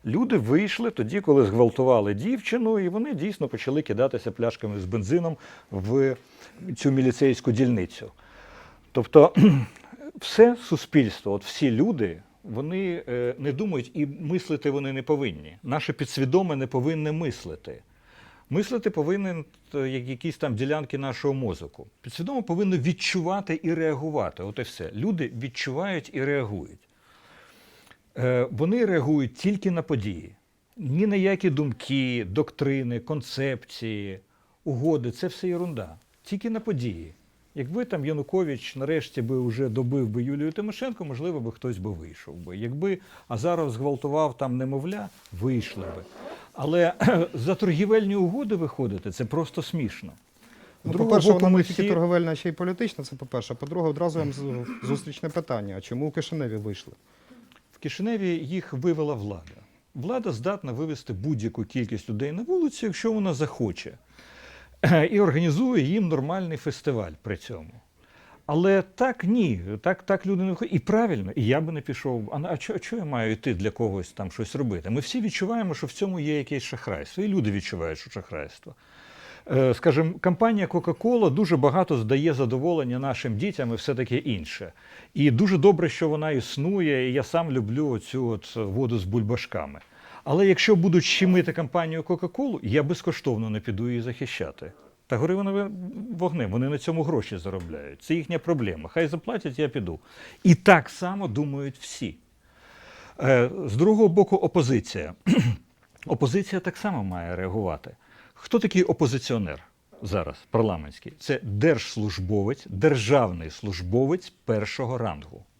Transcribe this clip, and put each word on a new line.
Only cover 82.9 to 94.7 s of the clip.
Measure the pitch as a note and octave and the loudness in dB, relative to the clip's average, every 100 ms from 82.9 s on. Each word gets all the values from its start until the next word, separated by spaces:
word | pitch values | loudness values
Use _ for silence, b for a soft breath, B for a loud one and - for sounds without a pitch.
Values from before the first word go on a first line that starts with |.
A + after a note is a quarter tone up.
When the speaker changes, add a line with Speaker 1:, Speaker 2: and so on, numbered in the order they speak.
| B2+ | -2
Speaker 1:
нашим | C#3 B2 B2+ G#2+ | -4 -4 -4 -2
дітям | G3 F3 B2 | -4 -2 -4
і | |
все | A#2 - | -4 -2
таке | B2+ B2 B2 | -2 -2 -2
інше. | D3 G2+ D#2 - F2+ B B B B | -2 -6 -6 -12 -14 B B B B
І | - D3 | 2 4
дуже | A#2 G3 F#3 | 6 4 6
добре, | F#3 E3 E3 | 6 6 2
що | - D#3+ | 0 0
вона | D3+ D#3 | 0 0
існує, | C#3 - - D#3 G3 D#3+ C3+ B2+ | -2 -2 -4 -2 0 2 2 2
і | |
я | C3 | 0
сам | - E3 E3 | 0 -2 0
люблю | B2+ G#2 B2 D3+ | -2 0 -2 0
оцю | A2+ - C3 A#2+ | -2 -4 -4 -2
от | G#2+ - A2+ | -4 -6 -6
воду | G2+ G2+ B2+ A#2 | -4 -2 0 0
з | |
бульбашками. | F#2 A#2 G#2 A#2+ - F#2 C#2+ D2 B B B B | 0 0 0 -2 -4 -8 -8 -12 B B B B
Але | - D#3 G3 | 0 4 6
якщо | F3+ - G3 | 4 6 6
будуть | F3+ E3+ | 6 4
щемити | - - F#3 F3+ E3 | 4 2 4 4 2
компанію | E3 D3+ F3+ D#3+ D#3+ | -2 -2 -2 -2 -4
Coca-Cola, | D3+ F3 F3 - C#4 F#3+ | -4 -4 -2 -4 -4 -2
я | G2 C3+ | 2 2
безкоштовно | C#3+ E3+ - - C#3 A2+ A2 | 2 0 -2 -2 -2 -2 -2
не | G#2+ | -4
піду | A2 G2+ A#2+ | -4 -4 -2
її | A#2+ | -2
захищати. | A#2 A#2+ C3+ - D2 - D#2 | -4 -6 -8 -6 -8 -8 -18